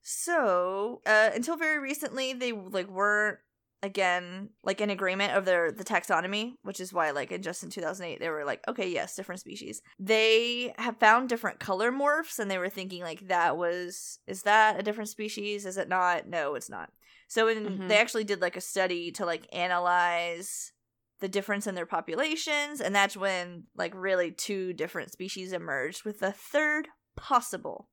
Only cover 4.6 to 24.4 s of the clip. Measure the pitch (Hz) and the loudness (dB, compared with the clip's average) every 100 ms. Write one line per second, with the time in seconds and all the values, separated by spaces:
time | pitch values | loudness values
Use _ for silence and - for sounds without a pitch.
4.6 | - 190 208 190 190 190 202 139 180 180 | -4 0 0 0 0 2 2 2 4 4
5.6 | 165 - 180 202 - 175 180 202 226 247 | 4 0 0 0 2 0 2 -4 -6 -8
6.6 | - 196 185 175 160 143 131 180 190 175 | -12 -10 -6 0 0 0 -4 -6 -6 -8
7.6 | 175 196 165 190 175 147 165 156 143 120 | -10 -6 -6 -6 -8 -6 -4 -4 -4 -4
8.6 | - 247 190 165 - - - 180 - 196 | -6 -4 -2 -2 -4 -8 -10 -10 -10 -12
9.6 | - 214 _ _ 190 220 220 220 233 240 | -12 -12 _ _ 2 4 6 6 4 -2
10.6 | 247 - 240 233 214 233 254 233 214 - | -4 -4 -6 6 8 8 4 -2 -2 -6
11.6 | - 185 226 269 285 302 320 - 208 190 | -4 0 0 2 2 2 -2 -6 -4 -2
12.6 | 180 196 190 180 175 156 190 180 170 147 | -4 -6 -10 -8 -10 -10 0 4 4 4
13.6 | 175 175 175 180 - - - 190 202 214 | 0 0 -4 -10 -12 -14 -10 -4 4 8
14.6 | 214 185 202 214 214 - 214 214 208 208 | 8 4 -2 -4 -6 -6 -8 -6 -6 -6
15.6 | 202 190 - 185 180 175 - 170 143 143 | -6 -4 0 2 4 2 0 -2 -2 -4
16.6 | - 101 82 _ _ - _ - 226 220 | -8 -10 -12 _ _ -20 _ 2 2 2
17.6 | 214 190 185 208 240 233 214 196 180 180 | -2 -6 4 4 6 0 -2 0 0 -2
18.6 | - 196 185 175 170 165 185 165 - - | -6 0 2 0 -4 -4 -4 -4 -6 -4
19.6 | 175 180 175 180 175 170 170 170 190 - | 0 2 4 4 4 2 -2 -6 -8 -10
20.6 | - _ _ _ _ _ 190 196 190 202 | -12 _ _ _ _ _ -2 -2 -2 -2
21.6 | 202 185 170 165 160 160 311 320 320 294 | -2 -6 -2 -4 -2 -2 0 0 0 -2
22.6 | 294 294 214 202 196 196 196 185 175 175 | -2 -2 0 4 4 2 -2 -2 -4 -10
23.6 | - - 180 190 185 185 175 170 | -16 -6 -6 -2 0 2 2 -2